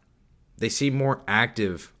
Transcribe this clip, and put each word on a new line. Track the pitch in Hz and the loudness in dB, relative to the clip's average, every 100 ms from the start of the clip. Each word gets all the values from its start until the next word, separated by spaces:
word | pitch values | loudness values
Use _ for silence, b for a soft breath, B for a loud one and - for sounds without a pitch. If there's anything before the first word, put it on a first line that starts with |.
| _ _ _ _ _ - | _ _ _ _ _ -6
They | 113 | -4
seem | - 139 135 | 0 0 2
more | 135 131 - | 0 0 0
active | 107 117 113 98 87 - _ | 0 2 0 -2 -2 -10 _